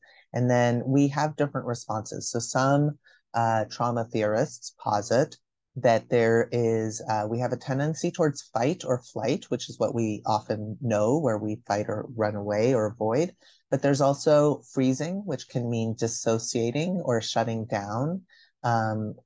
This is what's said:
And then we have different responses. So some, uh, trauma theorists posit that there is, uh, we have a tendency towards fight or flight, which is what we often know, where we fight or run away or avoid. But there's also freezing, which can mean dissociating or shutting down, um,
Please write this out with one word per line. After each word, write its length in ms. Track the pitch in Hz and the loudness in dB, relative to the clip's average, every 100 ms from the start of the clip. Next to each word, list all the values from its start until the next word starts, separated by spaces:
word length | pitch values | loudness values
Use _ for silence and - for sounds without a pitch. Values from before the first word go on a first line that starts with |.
| _ _ _ | _ _ _
And 160 | 120 123 | -2 2
then 320 | 123 120 120 | 4 4 2
we 240 | 131 135 143 | 2 2 2
have 260 | 143 156 | 2 -2
different 320 | 151 147 139 120 | 0 -2 -2 -6
responses. 640 | 117 - 107 107 104 - | -6 -4 -6 -6 -8 -6
So 120 | 120 | -6
some, 580 | 113 131 135 143 147 151 _ _ _ | -4 0 2 4 2 -2 _ _ _
uh, 320 | 117 113 113 107 | -2 0 0 -2
trauma 340 | - 120 120 | -2 -2 -2
theorists 680 | 113 113 107 107 151 - - - | -2 -2 0 0 -2 -6 -18 -10
posit 600 | 110 104 104 113 156 - _ _ _ - | -4 -2 0 0 0 -4 _ _ _ 0
that 300 | 123 113 - | 4 4 4
there 400 | 120 113 113 117 | 2 4 4 2
is, 500 | 120 117 113 110 107 - | 0 0 0 -2 -6 -4
uh, 160 | 107 107 | -2 -2
we 100 | 117 | -2
have 140 | 123 | -2
a 40 | 123 | -4
tendency 520 | - 135 151 160 175 | -4 -2 -2 -2 -4
towards 300 | - 156 - | 0 0 0
fight 420 | - 117 127 180 | -6 0 0 0
or 200 | - 123 | -2 -2
flight, 420 | - 107 120 190 - | -2 -6 -2 -2 -2
which 180 | 120 - | -6 -6
is 100 | - | -4
what 160 | 110 | -2
we 280 | 117 113 104 | 0 -2 -2
often 540 | - 107 - 107 107 98 | -2 -2 -2 -6 -6 -6
know, 380 | 117 104 107 147 | 0 2 2 2
where 180 | 139 107 | 2 -2
we 240 | 107 107 - | -4 -6 -2
fight 180 | 104 104 | -2 -2
or 200 | 107 - 117 | -6 -6 -2
run 180 | 107 | -2
away 380 | 104 101 104 117 | -2 -2 0 2
or 140 | 127 107 | 2 0
avoid. 500 | 110 110 123 180 - _ _ - | 0 0 0 0 -4 _ _ -4
But 120 | 139 | 0
there's 180 | 143 139 | 2 4
also 640 | 135 139 - 147 147 147 - | 4 2 4 6 6 2 -4
freezing, 440 | - 131 131 151 190 208 | 0 2 2 -2 -6 -6
which 240 | 135 - | -8 -4
can 180 | 131 117 | -4 -2
mean 240 | 117 113 | -2 -2
dissociating 1120 | 107 117 - - 113 - 120 117 143 175 180 | -2 -4 -2 -2 -2 0 -2 -2 -2 -2 -2
or 160 | 156 117 | -2 -2
shutting 460 | - - 113 113 110 | -2 -2 -2 -2 -4
down, 560 | 107 101 110 147 185 - _ _ _ | -6 -4 -4 -4 -4 -10 _ _ _
um, 540 | 120 117 110 110 107 - | -2 0 0 -2 -6 -10